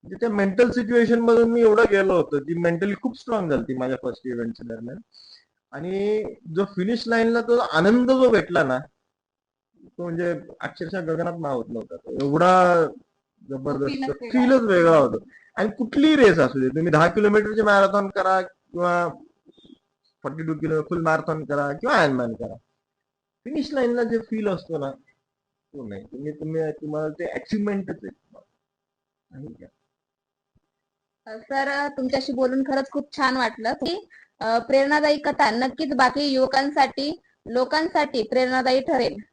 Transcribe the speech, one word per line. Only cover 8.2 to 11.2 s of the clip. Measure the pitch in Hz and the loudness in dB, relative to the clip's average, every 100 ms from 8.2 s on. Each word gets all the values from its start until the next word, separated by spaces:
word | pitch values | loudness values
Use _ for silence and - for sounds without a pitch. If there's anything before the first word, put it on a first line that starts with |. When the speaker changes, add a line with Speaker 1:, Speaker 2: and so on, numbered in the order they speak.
| 254 | 6
Speaker 1:
भेटला | 214 156 175 | 4 2 0
ना, | 139 127 - _ _ _ _ _ _ _ _ _ | 0 -2 -4 _ _ _ _ _ _ _ _ _
तो | - - | -20 -10
म्हणजे | 175 165 175 160 - - | -8 -4 -2 -4 -8 -12
अक्षरशः | - - 165 190 | -14 -10 -8 -6
गगनात | 165 160 | -4 -4